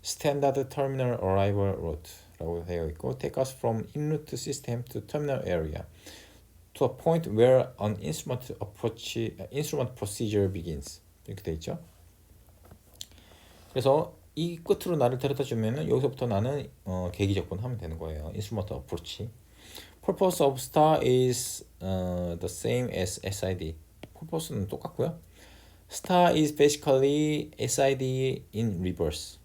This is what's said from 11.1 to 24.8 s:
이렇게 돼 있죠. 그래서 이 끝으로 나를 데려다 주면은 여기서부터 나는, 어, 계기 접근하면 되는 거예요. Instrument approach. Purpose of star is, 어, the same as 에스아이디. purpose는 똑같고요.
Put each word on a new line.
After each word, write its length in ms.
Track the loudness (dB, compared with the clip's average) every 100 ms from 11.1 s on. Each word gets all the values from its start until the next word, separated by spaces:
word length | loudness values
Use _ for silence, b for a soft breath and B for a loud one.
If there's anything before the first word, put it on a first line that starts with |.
| _ -14
이렇게 180 | -10
돼 100 | -6
있죠. 260 | -6 -6 -8 -10 -20 -20 _ _ -20 -20 -20 -20 -20 _ -18 -16 B B B B B B
그래서 420 | 0 4 4 2 -8 -14 -6
이 220 | -4 -6
끝으로 400 | -2 0 2 2
나를 200 | 2 2
데려다 260 | -2 -2
주면은 460 | -2 0 0 -2 2
여기서부터 380 | 2 2 -2 0
나는, 420 | 2 0 -2 -6 -12 -6
어, 260 | -4 -4
계기 200 | 0 0
접근하면 440 | 0 -2 -6 -6 -6
되는 200 | -8 -8
거예요. 300 | -8 -8 -8
Instrument 460 | -8 -6 -4 -4
approach. 560 | -8 -8 -10 -8 -10 -10 -12 -20 B B B B B
Purpose 440 | -4 2 2 4 2
of 100 | 2
star 460 | 0 4 6 6 4
is, 600 | 4 4 0 -4 -8 -14 -10
어, 560 | -4 -2 -2 -2 -2 -4
the 100 | -6
same 400 | -4 -2 0 0 -2
as 240 | -4 -4
에스아이디. 520 | -6 -4 -2 -2 -4 -8 -14 -20 -20
purpose는 540 | -16 -6 -6 -4 -6 -4
똑같고요. 520 | -6